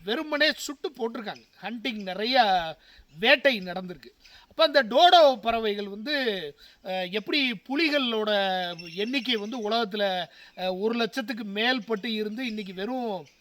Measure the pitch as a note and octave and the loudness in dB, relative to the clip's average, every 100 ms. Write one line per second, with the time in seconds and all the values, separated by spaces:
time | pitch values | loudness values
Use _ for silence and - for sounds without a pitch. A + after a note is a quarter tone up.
0 | F3 C#4 D#4 C#4+ D4+ - - C#4 F#4 B3+ | -6 -4 -2 0 0 0 -8 -10 -10 -6
1 | A3+ A#3+ G3+ B2+ - _ F#3+ A#3 C4 G#3+ | -8 -6 -10 -12 -18 _ -10 -6 -6 -6
2 | F#3 F#3 A#3 C4 G#3 F3+ D#3+ - - - | -6 -4 2 4 6 2 0 -8 -18 -20
3 | - D3+ A3+ C#4 C#4 G#3+ F3+ F#3 F#3 D3+ | -20 0 4 6 4 0 -4 -10 -10 -14
4 | - - - - - - D#4+ C#4+ G#3+ C4 | -20 -20 -20 -20 -8 2 4 4 4 6
5 | F4 F4+ C#4+ A#3 A3 A#3 G#3+ G3+ G3+ G#3 | 8 10 8 6 0 0 0 -2 -6 -8
6 | A3 C#4+ A#3+ F#3+ D3 - - _ - F#3 | -4 -2 -2 -2 -6 -14 -20 _ -8 -6
7 | F3+ G#3 G3+ D4+ B3+ G3+ - C#4+ D#4+ D4 | -4 -6 -2 0 0 -4 -6 -2 0 0
8 | B3 A3 G#3+ G3+ G3 F#3 F3 E3+ E3+ F3 | 0 0 0 0 2 0 -4 -8 -10 -6
9 | A3+ C#4 A#3 A3 G#3 B3+ G#3 A#3 G#3+ G#3 | -4 -4 -2 -4 -4 -6 -2 -2 -2 -2
10 | G3+ F3+ E3 - - - F#3 F#3 A3 A#3+ | -2 -2 -6 -12 -20 -6 -4 -2 -2 0
11 | A3+ C4+ A3 A3+ G#3 G3+ A#3+ C4 G#3 G#3+ | -2 -4 -8 -8 -6 -2 0 0 -2 -6
12 | A#3 G#3+ G#3+ A3 B3 G#3+ G3 F#3 G#3+ B3+ | -4 -4 -4 -6 -6 -8 -8 -8 -6 -4
13 | A#3 F#3 C#3 _ | -4 -6 -10 _